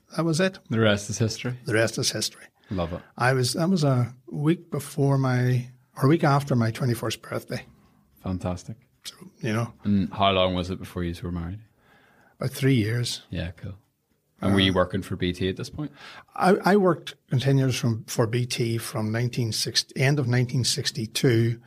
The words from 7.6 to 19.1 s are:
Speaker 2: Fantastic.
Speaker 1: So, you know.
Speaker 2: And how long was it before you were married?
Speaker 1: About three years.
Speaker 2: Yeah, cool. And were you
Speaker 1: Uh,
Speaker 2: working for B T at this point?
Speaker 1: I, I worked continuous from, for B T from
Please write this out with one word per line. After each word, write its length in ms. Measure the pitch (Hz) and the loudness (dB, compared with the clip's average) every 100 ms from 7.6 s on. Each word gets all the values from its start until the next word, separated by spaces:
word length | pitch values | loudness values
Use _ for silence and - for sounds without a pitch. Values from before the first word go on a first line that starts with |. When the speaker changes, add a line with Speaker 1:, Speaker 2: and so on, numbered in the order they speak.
| - - _ _ _ _ | -10 -20 _ _ _ _
Speaker 2:
Fantastic. 540 | 98 92 92 87 - 113 _ _ | -6 -4 -4 -6 -8 -16 _ _
Speaker 1:
So, 140 | - - - - | -18 -18 -20 -10
you 120 | 127 | -4
know. 200 | 110 117 - | -2 -4 -6
Speaker 2:
And 320 | 104 101 87 | 0 0 0
how 160 | - 98 | 0 2
long 240 | 95 92 | 4 2
was 160 | 90 90 | 2 -2
it 80 | 92 | -6
before 240 | 90 - | -8 -6
you 100 | 87 85 | -6 -6
were 120 | 87 | -6
married? 260 | 87 85 101 110 _ _ _ _ _ _ - | -6 -6 -10 -14 _ _ _ _ _ _ -8
Speaker 1:
About 140 | 131 | -8
three 240 | - 135 131 | 0 2 4
years. 460 | 104 120 120 - - | 2 -2 -4 -6 -8
Speaker 2:
Yeah, 200 | 90 85 | -8 -8
cool. 240 | - 98 95 _ _ _ _ _ _ | -8 -14 -14 _ _ _ _ _ _
And 140 | 98 | 0
were 60 | 98 | 4
you 100 | 95 | 4
Speaker 1:
Uh, 60 | 92 | 4
Speaker 2:
working 260 | 90 101 | 2 -2
for 140 | 90 90 | -6 -4
B 160 | 90 | -2
T 160 | 87 92 | -2 -2
at 80 | 92 | -4
this 140 | 110 | -8
point? 200 | - 151 - - - - - | -8 -10 -12 -20 -20 -16 -2
Speaker 1:
I, 180 | 180 196 | 2 2
I 120 | - 202 | 4 4
worked 400 | 185 165 - - _ | 4 2 -4 -18 _
continuous 480 | 131 127 139 131 120 | 0 4 4 2 2
from, 280 | 127 113 | 0 -2
for 240 | - - 117 | -4 -2 0
B 180 | 123 123 | 0 -2
T 320 | - 117 113 | -2 -2 -2
from 320 | - - 107 | -4 -4 -2